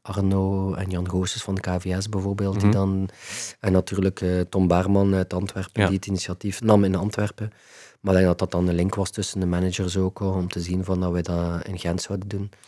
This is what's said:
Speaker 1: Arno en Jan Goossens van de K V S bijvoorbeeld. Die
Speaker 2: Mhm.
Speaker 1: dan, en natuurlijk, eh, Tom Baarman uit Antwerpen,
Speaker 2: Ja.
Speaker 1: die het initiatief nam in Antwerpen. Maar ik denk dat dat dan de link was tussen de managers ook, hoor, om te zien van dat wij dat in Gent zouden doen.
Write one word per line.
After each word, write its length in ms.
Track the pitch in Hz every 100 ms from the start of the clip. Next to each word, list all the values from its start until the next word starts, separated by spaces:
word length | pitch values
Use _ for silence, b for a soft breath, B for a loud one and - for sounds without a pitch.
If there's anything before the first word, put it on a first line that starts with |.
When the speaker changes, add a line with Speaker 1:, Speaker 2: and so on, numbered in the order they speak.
Speaker 1:
Arno 720 | - 98 98 95 95 98 95
en 160 | 92 98
Jan 200 | 90 90
Goossens 320 | 92 92 -
van 120 | -
de 60 | 95
K 80 | 92 90
V 140 | 92 92
S 60 | 104
bijvoorbeeld. 460 | 101 98 101 98
Die 140 | 98 101
Speaker 2:
Mhm. 80 | 98
Speaker 1:
dan, 320 | 98 95 95 B B B B B
en 120 | 104
natuurlijk, 480 | 92 92 95 95 -
eh, 200 | 90 90 87
Tom 180 | 98 92
Baarman 460 | 87 92 98 98
uit 180 | 95 92
Antwerpen, 480 | 90 98 98 92 107
Speaker 2:
Ja. 40 | 95
Speaker 1:
die 80 | 95
het 100 | 101
initiatief 560 | 92 - 87 101 -
nam 220 | 110 104
in 100 | 95
Antwerpen. 560 | 92 101 - 104 - 107 b b b b b
Maar 140 | 98
ik 60 | 95
denk 100 | 92
dat 80 | 87
dat 120 | 92
dan 160 | 87 90
de 60 |
link 200 | 85 92
was 160 | 101 95
tussen 300 | - 98 98
de 60 | 90
managers 500 | 87 92 87 92 95
ook, 220 | 92 -
hoor, 160 | 98
om 140 | 95 90
te 120 | 90
zien 240 | 85 92
van 160 | 90 92
dat 120 | 90
wij 100 | 87
dat 440 | 85 85 87 85 90
in 120 | 90
Gent 240 | 85 92
zouden 260 | - 98 98
doen. 220 | 101 98 B